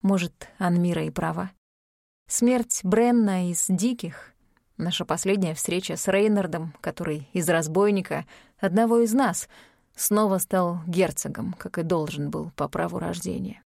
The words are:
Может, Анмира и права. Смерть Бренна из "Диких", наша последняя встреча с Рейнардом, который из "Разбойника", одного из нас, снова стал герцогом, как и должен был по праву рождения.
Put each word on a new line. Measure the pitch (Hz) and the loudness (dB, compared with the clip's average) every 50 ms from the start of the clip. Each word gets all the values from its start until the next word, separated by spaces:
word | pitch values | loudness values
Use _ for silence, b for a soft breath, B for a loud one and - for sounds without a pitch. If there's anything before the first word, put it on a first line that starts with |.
| - | 2
Может, | 196 196 190 175 170 _ _ - - - _ | 2 2 2 0 -4 _ _ -20 -20 -10 _
Анмира | 190 175 175 175 175 175 175 165 156 | 0 2 2 2 2 2 0 0 -2
и | 156 | -4
права. | 151 - 170 160 160 170 180 185 - _ _ _ _ _ _ _ _ _ _ _ _ _ _ _ | -4 -4 -4 -4 -4 -4 -6 -8 -10 _ _ _ _ _ _ _ _ _ _ _ _ _ _ _
Смерть | - - - 240 254 247 240 - - - - | -2 2 4 4 4 2 0 -2 -4 -4 0
Бренна | 185 185 226 233 240 240 240 226 202 190 185 180 175 | 2 4 4 4 6 4 4 4 2 2 0 0 -2
из | 175 170 - - | -2 -2 0 0
"Диких", | 190 170 185 240 254 240 - 170 147 - - - _ _ _ _ _ _ _ _ _ | 0 2 2 0 -2 -2 -8 -12 -12 -12 -20 -20 _ _ _ _ _ _ _ _ _
наша | _ - 175 180 - - | _ -4 -4 -2 -4 -2
последняя | - - - - 190 196 208 190 170 165 | -2 -4 -2 0 0 2 2 2 -2 -2
встреча | - - - 175 180 185 - - | -4 -4 -2 -2 -2 -2 -4 -6
с | 165 - - | -6 -2 0
Рейнардом, | 190 196 202 220 214 202 190 175 156 170 160 165 147 - | 2 4 4 4 4 2 2 0 -2 -6 -6 -8 -10 -8
который | - - 156 - 175 160 151 151 139 - _ | -8 -8 -6 -4 -4 -4 -4 -6 -8 -6 _
из | 185 165 156 | -2 0 2
"Разбойника", | 175 165 165 156 160 185 202 208 208 196 185 - 151 143 143 B B B B B B B | 2 2 2 2 2 2 4 4 4 2 0 -2 -6 -8 -8 B B B B B B B
одного | - 196 180 202 233 226 233 233 | -4 0 2 4 4 4 4 4
из | 233 226 214 | 4 4 4
нас, | 262 277 226 - - - b b b b b b b b b b | 2 2 2 0 -2 -8 b b b b b b b b b b
снова | - - - 208 208 214 208 190 185 | -6 -2 0 2 4 4 4 2 0
стал | - - - 185 180 175 175 175 160 | 0 0 0 0 0 0 -2 -4 -6
герцогом, | 170 170 175 196 - - - - - - - - - 185 - | -4 0 2 2 2 0 -4 -6 -8 -8 -8 -6 -8 -8 -8
как | - - _ - | -10 -10 _ -4
и | 165 | -2
должен | 165 180 170 156 147 151 147 147 147 | 0 0 0 0 -2 -4 -6 -6 -4
был | 151 151 151 165 - | -4 -6 -8 -8 -6
по | - 147 139 | -6 -6 -4
праву | - - 165 170 170 180 | -2 -4 -4 -4 -4 -6
рождения. | - 170 170 175 - 185 185 - 190 190 214 - _ _ | -6 -4 -6 -6 -6 -6 -6 -6 -6 -8 -10 -14 _ _